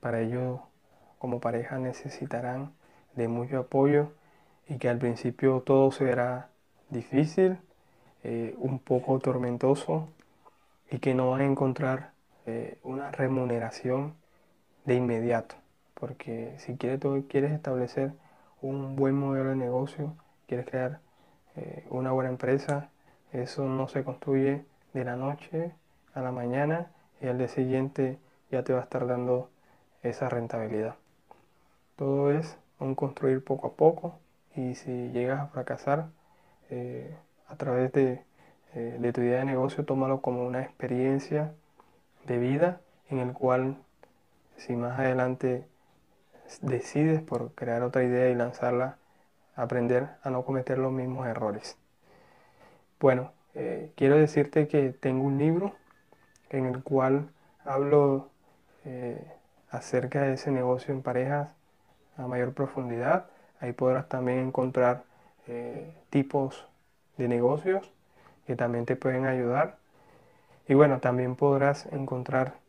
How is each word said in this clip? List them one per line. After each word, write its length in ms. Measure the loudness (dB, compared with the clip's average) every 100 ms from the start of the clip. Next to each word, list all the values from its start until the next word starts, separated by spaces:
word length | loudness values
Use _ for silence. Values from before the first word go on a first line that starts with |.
Para 200 | -2 -2
ello, 400 | -2 -2 -4 -6 -12 _ _ _ _ _
como 220 | -6 -4
pareja, 380 | -2 -2 -4 -6
necesitarán 920 | -6 -6 -12 -10 -8 -6 -6 -8 -10 -14 _ _ _
de 140 | -4 -2
mucho 300 | -2 -2 -4
apoyo 540 | 0 4 6 6 2 -4 _ _ _ _ _
y 100 | -2
que 100 | 0
al 100 | 2
principio 640 | 0 -2 -4 2 4 4
todo 300 | 4 6 6
se 120 | 4
verá 440 | 0 2 0 -2 -10 _ _ _ _
difícil, 720 | -8 0 2 2 6 4 4 -8 _ _ _ _ _
eh, 320 | -6 -4 -4 -4
un 200 | -4 -4
poco 400 | 0 0 2 0
tormentoso 920 | 2 0 0 0 2 2 2 -2 -4 -14 _ _ -20 _ _ _ _
y 80 | -2
que 160 | 0
no 160 | 2 2
van 120 | 2
a 40 | 2
encontrar, 680 | 4 2 2 -2 -2 -6 _ _ _ -8
eh, 320 | -6 -8 -12
una 280 | -10 -8 -8
remuneración 1040 | -2 0 0 0 -2 -4 -6 -2 -2 -2 -8 _ _ _ _ _ _
de 120 | 0 2
inmediato, 600 | 2 0 0 0 -2 -16 _ _ _
porque 600 | -12 -12 -10 -10 -10 -10 -14
si 180 | -12 -6
quieres, 240 | -4 -2
tú 240 | 0 -2 0
quieres 240 | 0 2
establecer 600 | 0 -2 -2 -2 -2 -4 -4 _ _ _ _
un 320 | -8 -6 -6 0
buen 180 | 2
modelo 360 | 2 0 0 0
de 60 | 0
negocio, 580 | 0 -2 -2 -6 -8 -8 _ _ _
quieres 180 | -6 -4
crear, 340 | -4 -4 -6 _ _ _ _ _
eh, 300 | -14 -12 -12 -8
una 220 | -4 0
buena 180 | 0 0
empresa, 580 | -2 2 2 2 -4 -4 _ _ _ _
eso 380 | -8 -6 -4 -2
no 200 | -2 -2
se 160 | -4
construye 600 | -6 -8 0 2 2 0 -6 _ _
de 100 | -6
la 120 | -6 -4
noche 560 | -4 -6 -6 -6 -6 -8 _ _ _
a 80 | -8
la 100 | -6
mañana 580 | -4 -2 0 0 -2 -4 _ _ _
y 60 | -4
al 100 | -2
día 120 | -2
siguiente 720 | -2 0 0 -2 -2 -2 -2 _ _ _
ya 140 | -4
te 80 | 0
va 80 | -2
a 40 |
estar 220 | 0 -4 -2
dando 440 | -2 0 0 -2 _ _ _ _ _
esa 280 | -6 -4 -2
rentabilidad. 640 | -2 -4 -4 -4 -2 -4 -6 _ _ _ -20 _ _ _ _ _ -6
Todo 340 | -2 2 4
es 260 | 2 0 -10 _ _
un 160 | -4
construir 500 | -2 -4 0 2 2
poco 220 | 0 -4 -4
a 60 |
poco 440 | 6 6 6 -6 -10 _ _ _ -6
y 200 | -6 -6
si 340 | -6 -6 -4
llegas 300 | -2 0 -2
a 60 | -4
fracasar, 580 | -6 -6 -6 0 0 -2 -12 _ _ _ _ _
eh, 440 | -8 -8 -10 -12 -16 _ _ _
a 80 | -8
través 360 | -2 0 2
de, 300 | 4 2 0 -10 _ -20 _ _
eh, 220 | -10 -8 -4
de 140 | -2
tu 80 | 0
idea 200 | 2 2
de 40 |
negocio, 400 | 0 0 -2 -2
tómalo 380 | -2 0 0 0
como 240 | -2 -4 -4
una 160 | -4
experiencia 880 | -8 -8 -4 0 2 0 0 -2 -2 -6 _ _ -20 _ _ _
de 140 | -4 -2
vida 420 | 0 2 2 0 _ _ _
en 80 | -4
el 160 | -4
cual 420 | 0 2 2 2 -4 -12 _ -20 _ _ _ _ -20
si 180 | -6
más 240 | -4 -2 0
adelante 680 | 0 2 0 0 -2 -2 -6 _ _ _ _ _ _ -20 -20 -8
decides 580 | -4 -4 -2 0 4 2
por 300 | 0 -6 -6
crear 280 | -8 -4 -2
otra 220 | 0 2
idea 260 | 2 4 4
y 40 |
lanzarla, 600 | 4 0 0 0 0 -2 -6 _ _ _ _ _ -6
aprender 540 | -2 0 2 2 2 -8
a 80 | -4
no 140 | -4
cometer 340 | -2 -2 0 0
los 140 | 0
mismos 340 | 0 -4 -4 -4
errores. 500 | -2 -2 -4 -8 -18 _ _ _ -20 _ _ _ _ -20 -20 _ _
Bueno, 320 | 4 4 0 -12 _
eh, 380 | -8 -6 -6 -10 2
quiero 200 | 6 6
decirte 520 | 6 4 2 2 2
que 220 | 2 2
tengo 340 | 0 -2 0
un 140 | 0 2
libro 360 | 2 2 0 -6 _ _ _ _ _ _ _
en 160 | -4 -2
el 160 | -4
cual 480 | 0 2 4 2 0 _ _ _
hablo, 640 | -4 -2 4 6 6 2 -2 _ _ _ _ _
eh, 400 | -14 -8 -8 -8 -12 -20 _ _ _
acerca 520 | -12 -2 -2 0 0
de 120 | 0
ese 160 | 0 0
negocio 440 | 0 2 0 0
en 80 | -4
parejas 460 | -2 -2 0 -2 -4 -10 _ _ _ _ _ -12
a 100 | -6
mayor 260 | -2 -2
profundidad. 760 | -2 -4 -2 -4 -2 2 2 0 -20 _ _
Ahí 120 | -8
podrás 360 | 0 2 2 0
también 300 | -4 0 0
encontrar, 640 | 0 -2 0 4 4 2 -4 _ _ _ -12
eh, 460 | -10 -8 -10 -14 -18 _
tipos 560 | 0 2 0 -2 -4 -20 _ _ _ _ -4
de 120 | 0
negocios 640 | 4 4 2 0 0 -2 _ _ _ -20 _ -8
que 100 | -2
también 300 | 0 0 -2
te 100 | -2
pueden 300 | 0 0 0
ayudar. 520 | 0 0 2 0 -2 _ _ -20 -20 -20 _ _ -20 4
Y 60 |
bueno, 260 | 8 8 6
también 360 | 2 2 0 2
podrás 500 | 2 4 4 2 -4
encontrar 680 | -8 -4 -6 -2 0 0 -4